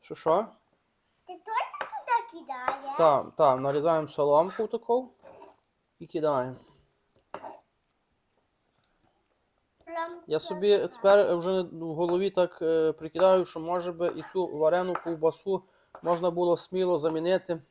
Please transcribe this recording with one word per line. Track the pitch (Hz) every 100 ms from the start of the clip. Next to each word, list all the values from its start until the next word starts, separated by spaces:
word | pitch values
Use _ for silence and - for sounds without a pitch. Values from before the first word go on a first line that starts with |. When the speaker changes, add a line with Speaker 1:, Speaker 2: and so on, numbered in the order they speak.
Speaker 1:
Що, | -
що? | 156 - 165 220 - _ _ _ _ _ _ _
Speaker 2:
Ти |
теж | 359 - 440 - 1077 -
туди | 855 - 466 466 330
кидаєш? | 277 269 - - 269 294
Speaker 1:
Та, | 160 139 -
та, | - 151 131
нарізаємо | 135 143 156 160 151
соломку | - 147 147 180 - 220
таку | 233 - 240 254 _ - - - _ _ _ _ _
і | 165
кидаємо. | 170 151 139 127 127 _ _ _ _ _ _ _ - - - _ _ _ _ _ _ _ _ _ _ _ _ _ _ _ _ _ _ _ _ _ _
Speaker 2:
Соломку | - 330 339 349 -
Speaker 1:
Я | 151
собі | - 185 202 202
Speaker 2:
теж | 175
Speaker 1:
тепер | - 196 202 190 175
вже | 170 190
в | 175 165 165
голові | 156 175 180 196
так, | 190 175 -
е, | 160 160 160
прикидаю, | 156 160 165 185 185
що, | 175 165
може | 160 180 175
би, | 165 170 -
і | 151
цю | 190 175
варену | 151 156 175 185 175
ковбасу | 170 165 160 156 - 190 - _ _ -
можна | 160 170 180
було | 170 175 165
сміло | - 185 185 175
замінити | 156 160 170 185 - 170 -